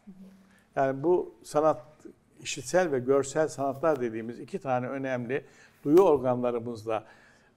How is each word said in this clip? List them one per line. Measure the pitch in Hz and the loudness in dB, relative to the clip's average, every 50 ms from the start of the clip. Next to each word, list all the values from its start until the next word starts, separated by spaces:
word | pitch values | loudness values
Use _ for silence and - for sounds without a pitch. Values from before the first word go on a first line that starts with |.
| _ 208 185 - - - - - _ _ _ _ _ _ _ | _ -20 -20 -20 -20 -20 -20 -20 _ _ _ _ _ _ _
Yani | 147 135 135 135 135 139 | 0 0 0 0 0 0
bu | 170 180 175 - - - _ - | 2 2 2 0 -4 -10 _ -16
sanat, | - - 147 156 156 147 - - - _ _ - - - _ _ _ _ - | -4 0 2 2 2 2 0 -4 -14 _ _ -20 -20 -20 _ _ _ _ -16
işitsel | - - - 147 131 - - 180 185 170 | -12 -10 -10 -10 -6 0 0 2 2 2
ve | 139 127 | 0 0
görsel | 120 127 139 139 131 135 - 151 160 151 | 2 2 2 2 2 0 0 -2 -2 -2
sanatlar | - - 139 139 127 131 151 165 156 127 | -2 -4 -4 -4 -4 0 0 0 0 0
dediğimiz | 123 117 110 113 110 117 117 101 | -2 -4 -4 -6 -8 -10 -10 -12
iki | 147 - - 196 | -12 -12 -12 -8
tane | - 135 127 123 123 123 | -4 -2 -2 -2 -2 -4
önemli | 131 139 135 131 131 123 123 113 131 147 - - - - - - _ _ - | -6 -6 -4 -4 -4 -4 -4 -4 -6 -6 -6 -10 -16 -20 -20 -20 _ _ 0
duyu | 139 151 175 | 4 6 8
organlarımızla | 196 180 151 135 123 131 123 123 123 123 120 120 113 120 120 107 104 113 110 104 - - - - - _ _ _ _ _ _ | 8 8 6 4 4 0 0 0 0 -2 -2 -2 -6 -8 -10 -8 -6 -4 -4 -4 -6 -8 -16 -20 -20 _ _ _ _ _ _